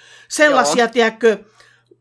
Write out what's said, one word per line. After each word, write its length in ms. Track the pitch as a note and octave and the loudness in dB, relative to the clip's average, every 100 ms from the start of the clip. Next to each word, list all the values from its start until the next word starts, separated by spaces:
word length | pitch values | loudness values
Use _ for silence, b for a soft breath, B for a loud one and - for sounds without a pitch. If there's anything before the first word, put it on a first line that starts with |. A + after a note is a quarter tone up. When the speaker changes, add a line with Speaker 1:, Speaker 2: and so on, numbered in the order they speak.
| b b b | b b b
Speaker 1:
Sellasia, 540 | - D4+ C4 A#3 F3+ | 0 2 2 0 -2
Speaker 2:
Joo. 80 | A3+ | -2
Speaker 1:
tiedätkö, 500 | A#3+ A3 A3+ A#3 G#3 b b b b b _ | -2 -4 -2 -2 -2 b b b b b _